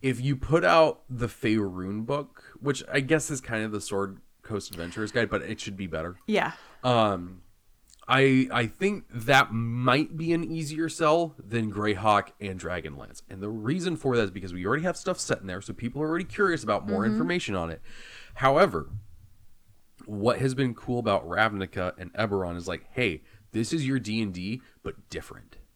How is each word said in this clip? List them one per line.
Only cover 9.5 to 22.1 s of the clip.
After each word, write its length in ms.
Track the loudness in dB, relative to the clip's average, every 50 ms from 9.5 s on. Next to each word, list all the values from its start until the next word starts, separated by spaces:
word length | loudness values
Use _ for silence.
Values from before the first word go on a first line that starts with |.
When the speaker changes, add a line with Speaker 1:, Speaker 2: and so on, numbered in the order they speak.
| 2
Speaker 1:
might 640 | -2 -2 -2 -2 0 2 4 4 4 2 0 -4
be 160 | -6 -2 0 0
an 100 | 0 0 -2
easier 380 | -4 -4 -6 -6 -4 -4 -4 -4
sell 460 | -2 2 4 4 6 4 4 0 -4 -12
than 320 | -14 -4 -2 -2 -2 -2 -2
Greyhawk 560 | -2 0 0 0 2 4 4 4 4 2 0 -10 _
and 180 | -8 -8 -8 -6
Dragonlance. 640 | -6 -6 -6 -6 -6 -8 -12 -12 -14 -16 -16 -18 -18 -16
And 140 | -12 -8 -8
the 80 | -6
reason 460 | -6 -4 -2 -2 -2 0 0 -2 -2
for 200 | 0 0 2 4
that 60 | 4 2
is 80 | 2
because 240 | 0 -6 -8 -8 -6
we 100 | -4 -2
already 180 | 0 0 0 0
have 120 | -2 -4
stuff 240 | -2 -2 -4 -2 -2
set 200 | 0 -2 -2 -2 -2
in 40 | -8
there, 120 | -8 -8
so 120 | -8 -10 -10
people 260 | -6 -6 -6 -4 -4 -4
are 60 | -2
already 160 | -2 -4 -4
curious 380 | -6 -2 2 2 2 2 0 0
about 240 | 0 0 0 0 0
more 140 | 0 2 2
Speaker 2:
Mm-hmm. 100 | 2 2
Speaker 1:
information 420 | 2 0 0 0 -2 -2 -2 -2
on 140 | -2 -2 -2
it. 120 | -6 -8 -12 -14 -14 -14 -16 -18 -18 -18 -18 -18 -10
However, 520 | 2 2 4 6 6 6 6 4 -2 -6 -4 -10 -12 -12 -12 -20 -20 -20 -20 -20 -20 -20 -20 -20 -20 _ _ -20 -20 -20 -20 _ _ -12
what 320 | -8 -6 0 2 2 2 2
has 120 | 2 0 2
been 200 | 2 0 0 -2
cool 240 | -4 -4 -4 -2 0
about 260 | 2 2 2 2 2 0
Ravnica 640 | 2 2 2 2 2 -2 -4 -4 -4 -4 -4 -4 -4
and 160 | -6 -12 -12